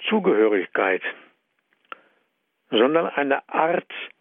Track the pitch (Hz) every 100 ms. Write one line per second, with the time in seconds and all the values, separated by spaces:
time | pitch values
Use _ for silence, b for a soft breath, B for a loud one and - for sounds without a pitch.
0 | - 214 185 107 110 101 85 - 95 92
1 | - - - _ _ _ _ _ _ B
2 | B B B _ _ _ _ 107 123 165
3 | 175 - 143 139 - - 160 175 - -
4 | - _